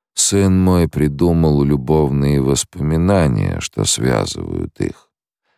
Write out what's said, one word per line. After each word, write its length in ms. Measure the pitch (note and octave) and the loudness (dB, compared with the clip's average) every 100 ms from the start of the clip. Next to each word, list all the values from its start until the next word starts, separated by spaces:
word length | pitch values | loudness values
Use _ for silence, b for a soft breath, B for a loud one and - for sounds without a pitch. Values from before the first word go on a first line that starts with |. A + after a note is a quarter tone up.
| _ | _
Сын 480 | - - G2 G2 F#2 | -6 -2 2 2 2
мой 260 | F#2 F2+ D#2+ | 2 2 0
придумал 760 | - D2+ C#2+ E2+ E2 D#2+ D2 | 0 -2 0 0 2 2 2
любовные 800 | C#2+ C#2+ B1+ D#2 C#2+ C#2 C#2 C#2+ | 2 0 0 2 2 0 0 0
воспоминания, 1160 | C2 C2+ - - D2+ D#2+ F2+ G2+ D2+ A1 G1+ G1+ | 0 -2 -4 -6 -2 0 2 2 2 0 -2 -4
что 240 | - - | -8 -6
связывают 960 | G1+ - B1+ A1+ G1+ G1+ G1+ G1+ G1+ - | -4 -2 0 -2 -4 -6 -8 -8 -10 -6
их. 300 | G1+ - _ _ _ _ _ | -8 -8 _ _ _ _ _